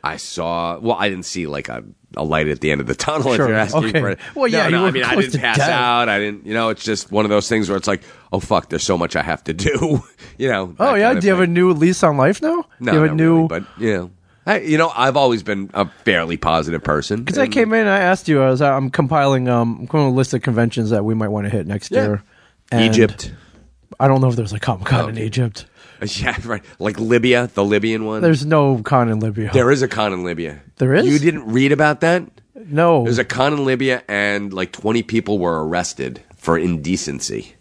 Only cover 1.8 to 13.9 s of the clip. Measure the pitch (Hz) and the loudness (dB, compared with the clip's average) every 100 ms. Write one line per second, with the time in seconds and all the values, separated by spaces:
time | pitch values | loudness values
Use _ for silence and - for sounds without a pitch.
1.8 | 52 50 _ - 78 78 76 69 76 71 | -14 -20 _ -8 -2 0 0 0 0 0
2.8 | 64 64 - 151 135 120 131 110 104 151 | -2 -4 -4 -2 0 2 2 2 0 0
3.8 | 113 160 107 95 - - 254 - 165 170 | 0 -2 -2 -6 -10 -4 0 0 0 2
4.8 | 190 131 120 131 131 143 123 113 143 123 | 0 0 0 0 0 0 0 0 2 2
5.8 | 123 120 120 101 104 104 - 110 113 110 | 2 2 2 0 -2 -6 -6 -2 -2 -2
6.8 | 110 107 - 104 107 104 - 113 98 98 | -4 -4 -2 0 2 0 2 0 0 -2
7.8 | 98 95 - - _ 95 - 95 - 82 | -2 -4 -6 -20 _ -6 0 -2 0 -6
8.8 | - 90 85 85 78 76 - 80 123 143 | -2 -2 0 -2 -4 -4 -6 -2 -2 0
9.8 | 165 147 - _ - - 131 104 95 80 | 0 -2 -4 _ -20 -6 -2 -2 -4 -2
10.8 | 247 220 220 262 190 185 180 170 180 160 | 0 2 2 2 2 2 2 4 4 4
11.8 | 165 180 170 143 135 208 302 339 - _ | 2 4 2 4 2 2 0 -2 -4 _
12.8 | 240 165 156 156 165 165 160 156 - - | 0 2 2 4 4 4 2 -2 -10 -4
13.8 | 110 | -2